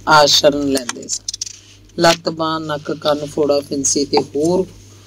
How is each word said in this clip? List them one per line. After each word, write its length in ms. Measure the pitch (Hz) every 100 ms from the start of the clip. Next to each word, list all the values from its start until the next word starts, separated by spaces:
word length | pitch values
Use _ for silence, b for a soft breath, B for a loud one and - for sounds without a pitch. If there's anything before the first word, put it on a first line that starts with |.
| -
ਆ 180 | 156 143
ਸ਼ਰਨ 440 | - 151 143 143
ਲੈਂਦੇ 380 | 135 120 - -
ਸਨ। 160 | - - - B B B B B -
ਲੱਤ, 300 | 170 165 175
ਬਾਂਹ, 300 | 160 160 160
ਨੱਕ, 320 | 156 147 151
ਕੰਨ, 340 | 147 160 147 147
ਫੋੜਾ, 340 | - 147 143
ਫਿੰਸੀ 460 | 139 143 135 147 139
ਤੇ 120 | 143
ਹੋਰ 480 | 139 139 160 185 175 - b b